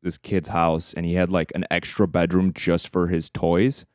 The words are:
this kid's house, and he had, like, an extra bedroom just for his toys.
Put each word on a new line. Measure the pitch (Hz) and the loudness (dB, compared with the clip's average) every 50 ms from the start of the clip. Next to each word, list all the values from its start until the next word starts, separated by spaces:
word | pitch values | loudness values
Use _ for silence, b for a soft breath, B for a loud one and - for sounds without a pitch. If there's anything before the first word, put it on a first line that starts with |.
| - | -8
this | 92 - - | -8 -8 -8
kid's | - - 101 92 78 - | -6 -2 -2 -2 -2 0
house, | 98 85 82 82 80 82 85 - - | 0 2 2 2 2 0 -2 -6 -8
and | 82 85 | -6 -2
he | 85 87 | 0 2
had, | 90 90 87 | 2 2 2
like, | 92 87 80 - - | 2 0 0 -2 -4
an | 87 87 - | -6 -4 -2
extra | 82 87 - - - - 104 | -2 -4 -4 -4 0 0 0
bedroom | 87 - 90 85 85 87 92 92 95 - | 2 2 2 2 2 2 2 2 2 0
just | - - 90 85 87 - - | -2 0 0 0 0 0 -2
for | - 92 87 85 | -2 0 0 0
his | 90 82 80 - | 0 -2 -4 -4
toys. | - - - 85 87 90 107 131 143 - - _ _ | -6 -2 0 2 4 4 2 2 0 -4 -10 _ _